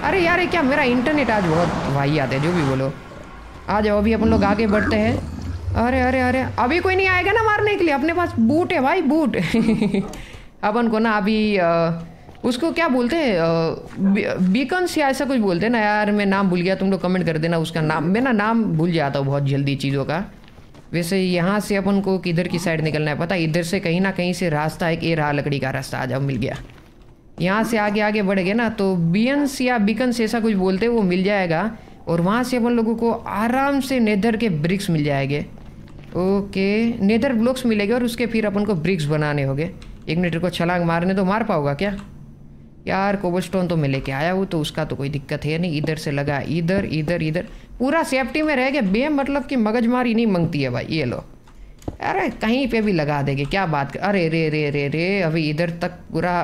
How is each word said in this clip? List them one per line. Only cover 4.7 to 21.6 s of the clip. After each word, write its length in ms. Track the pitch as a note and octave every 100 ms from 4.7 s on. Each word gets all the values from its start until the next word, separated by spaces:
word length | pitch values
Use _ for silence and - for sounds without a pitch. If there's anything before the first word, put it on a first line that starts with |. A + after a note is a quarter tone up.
| G#3 G#3 G#3+
हैं। 220 | A3 C#4 - - - - - -
अरे, 260 | A#3 C4
अरे, 200 | B3+ C4
अरे, 240 | B3+ B3+ B3+ -
अभी 200 | A#3+ E4
कोई 160 | F#4 F#4
नहीं 120 | F#4+
आएगा 240 | F#4 F#4+
ना 120 | G#4+
मारने 320 | A4 G#4 G#4 G#4
के 80 |
लिए, 100 | E4+
अपने 200 | C#4 D4
पास 200 | E4+ E4+ D4+
boot 340 | A3+ D4 D4+
है 60 | F4
भाई, 220 | C4 F4+
boot। 360 | D4+ D#4 D4 -
<laughs> 1300 | E3 A3+ A3+ A3 G#3 G3 G3 - - - - -
अपन 240 | G3+ A3 A#3
को 120 | A3
ना 120 | A3+
अभी, 460 | G#3 G3 A3 G#3+ G3+
अ, 320 | E3+ E3+ E3 E3 E3 - - -
उसको 280 | - B3+ E4
क्या 160 | E4 E4
बोलते 280 | B3+ A#3+ E4+
हैं, 220 | C#4+ F#3
अ, 80 | E3 E3 E3 - - -
बी-, 400 | G3 G3 - -
beacons 580 | F#3 G3+ C#4+ F4+ F4+ D#4
या 120 | C#4+
ऐसा 160 | C4+ C#4
कुछ 120 | C4+
बोलते 280 | G3+ F3 G#3+
हैं 60 |
ना 80 | A#3+
यार, 320 | G#3 G#3 G#3
मैं 140 | G#3 G3+
नाम 240 | F#3+ G3
भूल 120 | F3+
गया, 140 | F3 F#3+
तुम 160 | F#3+
लोग 100 | F#3+
comment 240 | F3+ F#3 E3+
कर 120 | D#3
देना 200 | E3 E3+
उसका 240 | D#3+ E3
नाम। 220 | D#3 D#3
मैं 180 | E3 G3
ना 100 | C4+
नाम 320 | A3+ G#3 A#3
भूल 280 | G3+ E3 E3+
जाता 280 | E3 C#3+ C#3+
हूँ 80 | C#3
बहुत 180 | C#3+ C#3
जल्दी 300 | C#3 C#3 C#3
चीज़ों 300 | C#3 C#3 C3+
का। 180 | D#3 G#3 - - - - - -
वैसे 300 | D#3+ E3+ F#3+
यहाँ 380 | F#3 F3 E3+
से 160 | G#3